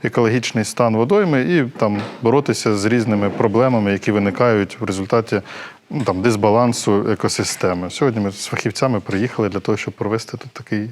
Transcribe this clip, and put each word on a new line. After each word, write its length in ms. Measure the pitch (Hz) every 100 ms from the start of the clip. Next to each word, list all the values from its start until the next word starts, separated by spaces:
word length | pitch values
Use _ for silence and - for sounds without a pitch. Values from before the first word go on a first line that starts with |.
екологічний 600 | 117 - 113 123 - 117 107
стан 300 | - 120 110
водойми 460 | 123 202 190 139
і 380 | 131 175 165 -
там 220 | 107 104 110 -
боротися 540 | 117 135 139 107 117 104
з 100 | 104
різними 440 | 120 110 104 101
проблемами, 640 | 95 110 107 131 120 101
які 200 | 98 -
виникають 680 | 104 101 90 123 110 98 -
в 40 |
результаті, 580 | 104 95 95 117 113 104 - - - - _
ну, 140 | 156
там, 180 | 101 92
дисбалансу 880 | 113 107 107 107 123 110 - 101 110
екосистеми. 760 | 104 104 - 101 - 95 90 90
Сьогодні 320 | - 143 113
ми 100 | 104
з 140 | 95 -
фахівцями 540 | - 120 - 135 110
приїхали 500 | - 98 123 - 107
для 100 | 95
того, 180 | - 104
щоб 160 | -
провести 440 | - 104 110 - -
тут 140 | 127
такий 380 | - - 110 107